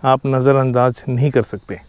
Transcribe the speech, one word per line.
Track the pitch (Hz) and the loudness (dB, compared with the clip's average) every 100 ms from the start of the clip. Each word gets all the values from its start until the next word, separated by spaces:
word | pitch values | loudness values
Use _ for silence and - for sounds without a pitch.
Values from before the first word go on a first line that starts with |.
आप | 135 131 139 | 2 0 0
नज़रअंदाज | 131 131 135 131 123 127 123 - | 0 2 2 2 2 0 -2 -6
नहीं | 123 143 | -2 0
कर | 127 | 0
सकते। | 110 101 - 104 | -2 -8 -12 -14